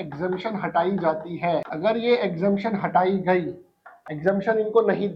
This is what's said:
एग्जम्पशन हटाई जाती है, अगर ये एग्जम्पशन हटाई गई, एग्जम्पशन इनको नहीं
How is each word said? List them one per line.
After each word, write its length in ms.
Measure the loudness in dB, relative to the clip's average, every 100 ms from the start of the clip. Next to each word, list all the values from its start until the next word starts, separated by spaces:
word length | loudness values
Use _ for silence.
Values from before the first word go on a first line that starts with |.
एग्जम्पशन 600 | -10 -6 -4 -4 -4 -4
हटाई 340 | -2 0 0 0
जाती 380 | 0 -2 -6 -4
है, 220 | 0 0 -2
अगर 240 | -2 0 0
ये 200 | 2 2
एग्जम्पशन 640 | 2 0 0 0 0 -2
हटाई 360 | 0 2 2 2 2
गई, 260 | 2 2 -8 -16 _ -20 -20 -12
एग्जम्पशन 480 | -2 0 0 2 0
इनको 280 | 2 2 4
नहीं 220 | 2 -2